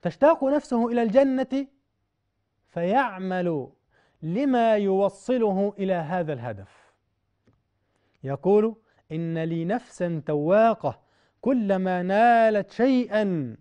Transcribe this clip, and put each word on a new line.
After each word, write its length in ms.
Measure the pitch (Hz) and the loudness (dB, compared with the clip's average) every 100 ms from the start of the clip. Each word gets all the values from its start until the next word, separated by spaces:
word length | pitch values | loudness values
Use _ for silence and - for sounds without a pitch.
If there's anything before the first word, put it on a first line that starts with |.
تشتاق 420 | 180 - 285 320 | -8 2 2 2
نفسه 440 | 269 285 - 240 233 | 0 -2 -2 -2 0
إلى 140 | 233 | 0
الجنة 640 | 233 220 277 262 262 269 269 _ _ _ _ _ _ _ _ _ _ | 2 2 2 0 -4 -4 -8 _ _ _ _ _ _ _ _ _ _
فيعمل 1000 | - 175 226 262 190 190 185 180 156 127 _ _ _ _ _ | -6 0 0 0 -4 -6 -2 -2 -4 -6 _ _ _ _ _
لما 540 | 156 180 285 254 226 214 | -6 -2 0 2 2 2
يوصله 960 | 202 190 196 196 - 254 220 190 202 202 | 2 2 0 -2 -4 0 0 0 -2 -2
إلى 140 | 190 | -2
هذا 400 | 180 151 185 160 | -2 -2 -4 -4
الهدف. 600 | 139 117 107 98 _ _ _ _ _ _ _ _ _ _ _ _ _ _ _ | -6 -8 -12 -16 _ _ _ _ _ _ _ _ _ _ _ _ _ _ _
يقول: 520 | 131 139 175 208 214 220 _ _ _ | -8 -4 2 2 2 -4 _ _ _
"إن 260 | 160 165 165 | -8 -6 -4
لي 260 | 165 165 | -4 -4
نفسا 580 | 165 233 - - 175 170 143 | -2 -4 -6 -6 -4 -4 -2
تواقة، 760 | 151 151 196 226 214 143 117 _ _ _ _ | -2 2 4 4 2 -4 -8 _ _ _ _
كلما 600 | - 262 208 190 185 180 | -2 0 0 0 0 -2
نالت 680 | 180 196 233 233 226 214 190 | 0 4 4 6 4 2 -4
شيئا". 880 | - 247 262 240 214 208 175 127 107 | 0 2 2 0 0 0 -2 -4 -10